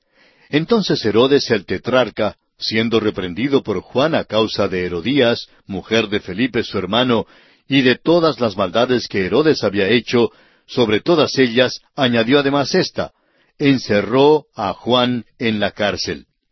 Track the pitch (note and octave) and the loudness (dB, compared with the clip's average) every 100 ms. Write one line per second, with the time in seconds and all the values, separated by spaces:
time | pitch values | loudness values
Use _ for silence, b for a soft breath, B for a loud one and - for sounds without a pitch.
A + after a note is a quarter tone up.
0 | b b b b b D3 D#3+ A#3 F#3+ D#3+ | b b b b b -2 0 0 0 -2
1 | A2 G2+ C3+ C#3 - A2 F2 F#2+ - B2+ | 0 2 4 2 2 -2 -2 -8 -2 0
2 | A#2 - G#2+ - _ - - A2 A2+ A2 | 0 -2 -6 -6 _ -14 -6 -2 0 0
3 | G#2+ G2+ F#2 E2+ C3+ C#3 A2+ F#2+ - A#2+ | 0 -4 -6 -4 0 0 -2 -6 -4 -2
4 | D3+ C#3+ G2+ G#2+ A2 - G2 F#2 F2+ F2 | 0 -2 -2 -2 -2 -2 -4 -2 -4 -6
5 | E2 C#3 A#2+ A#2 - b - G2 - A2+ | -2 2 2 0 -6 b -10 -10 -2 -2
6 | A2 G2+ - F#2 B2+ A#2 G2+ G#2 F2+ A2 | 0 -4 -6 -4 -2 -2 -4 -6 -4 0
7 | B2+ A#2 - b b b b C#3 B2+ A#2+ | 0 0 -2 b b b b 2 2 2
8 | - E3+ E3 C3+ A#2+ F#2+ G2 F2 B2+ B2 | 2 2 2 0 -2 -2 -2 0 0 0
9 | - A2 F2+ G#2 D#3 C3 A2 G2 F#2+ A#2+ | -2 -4 -2 0 2 2 0 0 0 0
10 | - A#2+ A2+ b b b b - A#2 G#2+ | 0 0 0 b b b b -2 0 0
11 | - E3+ C#3 - B2+ A2+ B2 - _ - | 2 2 2 2 0 2 0 -2 _ -4
12 | C3 A#2+ A2+ C#3+ C#3 C#3+ C#3 - - - | 0 0 2 2 2 0 0 -2 -2 -4
13 | D#2+ _ _ _ _ - C#3+ C3+ - G#2 | -8 _ _ _ _ -2 2 2 2 -2
14 | G2+ B2+ C#3+ D3+ - - G2+ F2+ - B2 | 0 4 4 4 0 -6 -6 -4 0 0
15 | B2 B2 - - A#2+ G#2+ G2 - G#2 F#2 | 2 -2 -8 -6 -4 -2 -4 -2 -4 -4
16 | - D2+ - _ _ | -8 -10 -12 _ _